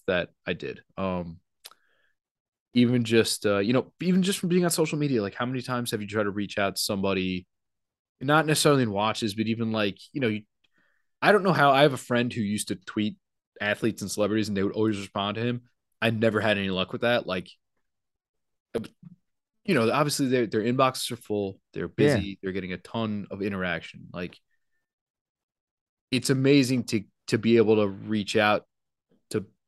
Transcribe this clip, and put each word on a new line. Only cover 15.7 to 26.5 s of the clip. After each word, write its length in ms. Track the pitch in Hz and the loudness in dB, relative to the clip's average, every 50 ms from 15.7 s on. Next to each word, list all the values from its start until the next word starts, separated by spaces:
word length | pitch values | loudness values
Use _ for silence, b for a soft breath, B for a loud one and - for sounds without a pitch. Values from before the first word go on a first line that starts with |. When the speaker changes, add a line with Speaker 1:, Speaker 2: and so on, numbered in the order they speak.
| _ _ _ _ _ _ | _ _ _ _ _ _
Speaker 1:
I 100 | 113 117 | -2 -2
never 280 | 117 107 113 113 104 107 | 0 2 0 2 2 2
had 180 | 98 110 104 101 | 2 2 2 2
any 100 | 98 98 | 0 -2
luck 220 | 92 92 92 - | -2 -2 -2 -4
with 100 | - - | -4 -2
that. 240 | 117 117 120 117 90 | 0 0 0 0 -2
Like, 240 | 87 92 92 90 - - _ _ _ _ _ _ _ _ _ _ _ _ _ _ _ _ _ _ _ _ _ _ _ - | -2 -6 -6 -8 -10 -16 _ _ _ _ _ _ _ _ _ _ _ _ _ _ _ _ _ _ _ _ _ _ _ -10
uh, 40 | 226 214 - _ _ - - - - _ _ _ _ _ _ _ _ _ | -10 -10 -10 _ _ -20 -20 -20 -20 _ _ _ _ _ _ _ _ _
you 80 | - 180 | 0 0
know, 160 | 123 113 117 | 2 2 2
obviously 360 | 117 139 151 147 - - 139 123 | 2 2 2 0 0 0 0 0
their, 180 | 131 127 120 | 2 0 0
their 160 | 98 107 110 | 0 -2 -2
inboxes 500 | 101 120 123 135 135 127 127 - - - | -2 0 2 2 2 2 0 -2 -6 -8
are 40 | 123 - | -8 -10
full. 420 | - - 107 104 101 95 101 - _ _ - | -8 -6 -4 -4 -4 -4 -8 -12 _ _ -10
They're 120 | 101 90 82 - - | -8 -8 -6 0 2
Speaker 2:
Yeah. 180 | - 147 139 | 2 4 4
Speaker 1:
busy. 240 | 104 101 101 98 - - | 2 0 -4 -8 -8 -8
They're 80 | 95 | -8
getting 220 | 92 98 92 90 90 | -6 -6 -6 -8 -8
a 40 | 87 | -10
ton 480 | - - - 113 113 107 107 101 95 - | -10 -10 -6 -6 -4 -4 -4 -6 -8 -10
of 100 | 101 98 | -8 -6
interaction. 680 | 98 104 101 92 92 90 82 82 - - - - 82 - - | -6 -6 -4 -4 -4 -2 -4 -4 -6 -10 -16 -20 -20 -16 -12
Like, 240 | 87 90 85 - - _ _ _ _ _ _ _ _ _ _ _ _ _ _ _ _ _ _ _ _ _ _ _ _ _ _ _ _ _ _ _ _ _ _ | -10 -10 -10 -12 -16 _ _ _ _ _ _ _ _ _ _ _ _ _ _ _ _ _ _ _ _ _ _ _ _ _ _ _ _ _ _ _ _ _ _
it's 180 | 131 123 117 - | -4 -2 0 0
amazing 540 | 135 131 131 139 | 0 2 4 6